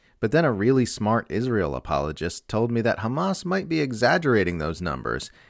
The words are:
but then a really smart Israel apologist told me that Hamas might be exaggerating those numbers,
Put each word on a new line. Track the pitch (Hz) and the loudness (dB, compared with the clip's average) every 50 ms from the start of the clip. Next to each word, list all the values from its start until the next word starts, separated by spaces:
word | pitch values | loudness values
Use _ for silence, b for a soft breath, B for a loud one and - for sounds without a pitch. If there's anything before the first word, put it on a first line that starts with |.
| b b b b | b b b b
but | - 110 120 | -2 2 2
then | 156 170 | 4 4
a | 147 | 2
really | 113 95 101 120 135 131 123 | 2 2 2 4 4 4 2
smart | 107 - - 110 104 113 117 - - | 2 -2 -2 0 2 2 2 0 -2
Israel | - 101 120 131 120 107 90 73 69 | -2 -2 -2 0 0 0 0 0 -2
apologist | 64 - - 78 71 71 78 76 - 82 87 - - - - | -4 -4 -2 -2 0 0 -2 -4 -4 -6 -6 -6 -8 -8 -4
told | - 107 117 117 117 | -2 0 0 0 0
me | 117 | 0
that | 110 117 - - | 0 0 0 0
Hamas | - 131 127 151 175 190 190 - - | -2 -4 -2 -2 -2 -2 -2 -4 -4
might | 175 185 190 185 160 | -4 -4 -4 -2 -2
be | 165 160 | -2 0
exaggerating | 147 135 120 107 113 123 156 180 165 143 120 107 92 87 87 82 | 0 -2 0 2 2 2 4 4 4 4 4 4 4 2 0 -2
those | 76 78 82 - 87 | -2 -4 -4 -4 -4
numbers, | 85 71 65 62 58 57 64 - b b b b b | -4 -4 -4 -4 -4 -4 -4 -6 b b b b b